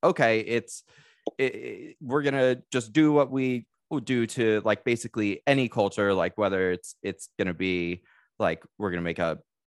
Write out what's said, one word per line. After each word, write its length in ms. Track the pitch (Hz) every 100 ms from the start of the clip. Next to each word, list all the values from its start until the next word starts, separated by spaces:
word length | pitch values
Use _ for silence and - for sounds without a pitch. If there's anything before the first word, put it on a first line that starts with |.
"Okay, 380 | 170 165 120 110
it's, 440 | 110 117 - - - - - _ - -
it, 180 | 131
it, 420 | 107 123 98 139 -
we're 220 | 131 143
gonna 360 | 143 139 127 123 -
just 220 | 139 113
do 200 | 147 151
what 180 | 147 131
we 360 | 131 131 123 - _ -
would 140 | 151
do 220 | 117 123 113
to, 340 | - 113 107
like, 200 | 110 104
basically 580 | - 117 - 117 104 95 -
any 220 | 139 123
culture, 460 | 120 101 - 101
like, 240 | 95 90 98
whether 320 | 101 95 92
it's, 240 | 90 - -
it's 260 | 101 92 - -
gonna 140 | 95
be, 480 | 82 92 90 87 87 _ _ _ -
like, 260 | 98 82 - -
we're 120 | 101
gonna 120 | 87
make 160 | 85 85
a 200 | 82 76 _ _